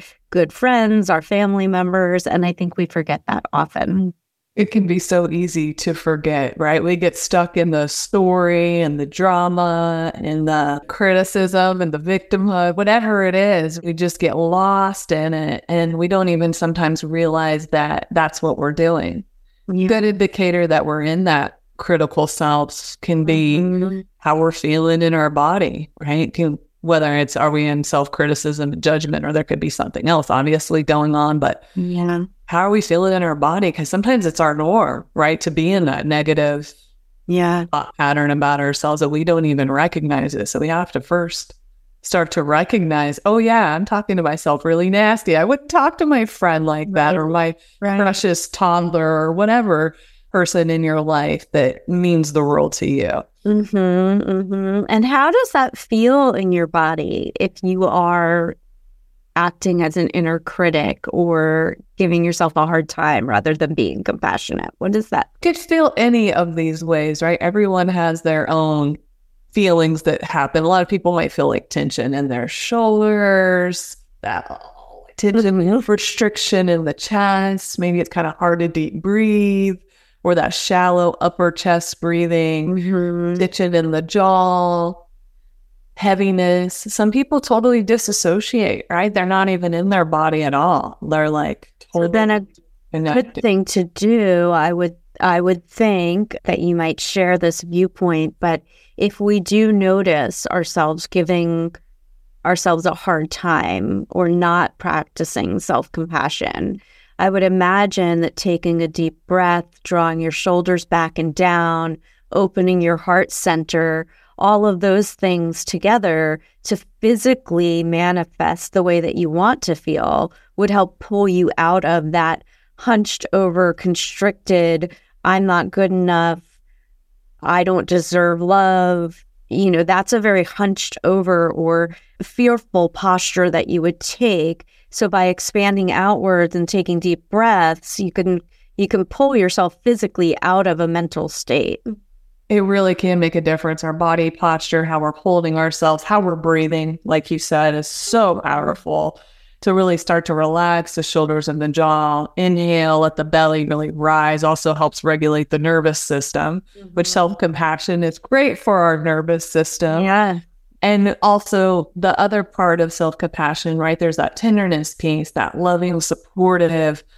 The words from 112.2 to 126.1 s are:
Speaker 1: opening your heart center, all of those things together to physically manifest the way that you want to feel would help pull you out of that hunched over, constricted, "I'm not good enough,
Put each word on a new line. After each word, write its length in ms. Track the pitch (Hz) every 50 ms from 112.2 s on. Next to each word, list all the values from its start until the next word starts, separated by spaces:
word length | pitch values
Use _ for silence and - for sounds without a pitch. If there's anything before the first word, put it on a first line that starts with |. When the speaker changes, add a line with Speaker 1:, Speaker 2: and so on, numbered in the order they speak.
| _ -
Speaker 1:
opening 500 | - 190 196 190 - 202 180 185 180 180
your 160 | 170 170 170
heart 340 | 160 - 185 175 185 185 -
center, 760 | - - - 185 165 165 160 - - 165 165 160 160 160 165 - _ _ _ _ _ -
all 260 | 185 202 214 208 208
of 120 | 208 196 175
those 320 | 202 196 185 202 208 - -
things 520 | - - 185 180 175 170 170 165 - -
together 760 | - - 170 - 196 226 240 196 180 160 160 160 156 156 156 _ _ _ _ -
to 140 | - 214 - - _ _ _
physically 800 | - 220 240 208 - 262 254 254 - - 170 170 175 170 165 170 165
manifest 880 | 165 165 165 175 175 180 175 165 - _ - 165 160 160 175 - - -
the 100 | 196 175
way 180 | 180 175 170
that 140 | 165 - -
you 140 | - 175 156
want 300 | 156 170 190 226 254 - -
to 100 | 180 160
feel 580 | - - 160 151 151 - - - - - 165 _ _ _ _ _
would 120 | - 202 202
help 300 | 202 196 185 190 - -
pull 280 | - - 208 202 202
you 220 | 196 180 180 175 - -
out 260 | - 165 165 180 190 165
of 260 | 151 170 170 156 156
that 320 | 160 170 165 160 165 - - _ _ _ _ _ _
hunched 480 | - - 247 233 214 208 - - - - - -
over, 400 | 196 190 180 170 180 180 175 170
constricted, 1200 | - - 180 170 - - - - - 196 202 196 - - - 185 175 170 165 165 156 165 170 - - _ _ _ _ -
"I'm 200 | 180 185 190 196
not 240 | 190 180 175 - 185
good 200 | - 190 196 185
enough, 480 | 190 185 180 180